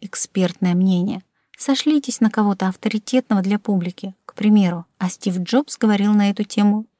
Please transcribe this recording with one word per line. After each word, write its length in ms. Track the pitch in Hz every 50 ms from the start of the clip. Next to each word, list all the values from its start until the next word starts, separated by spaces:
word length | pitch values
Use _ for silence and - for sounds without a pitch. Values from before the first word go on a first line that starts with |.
экспертное 720 | - 196 - - - - - 190 185 175 - - - 180 175
мнение. 500 | 180 185 190 185 180 175 208 - 185 - _ _ _ _ _ _
Сошлитесь 640 | - - - 269 262 - 302 311 294 285 - 233 -
на 120 | 233 220
кого-то 360 | - - 214 208 196 190 190 190
авторитетного 760 | 185 - - 214 214 214 - - - 254 247 - 220 196 185
для 160 | 196 208 208
публики. 560 | - - 202 185 170 180 180 - - 196 190 _ _
К 80 | - -
примеру, 520 | - 202 214 214 208 196 180 175 170 170 _ _ -
«А 120 | 190 180
Стив 280 | - - - 208 180 185
Джобс 400 | 175 - - 262 294 - - -
говорил 360 | - 214 208 202 202 208 208
на 180 | 208 202 202
эту 120 | 202 - 208
тему 440 | - - - 208 208 208 214 226 - _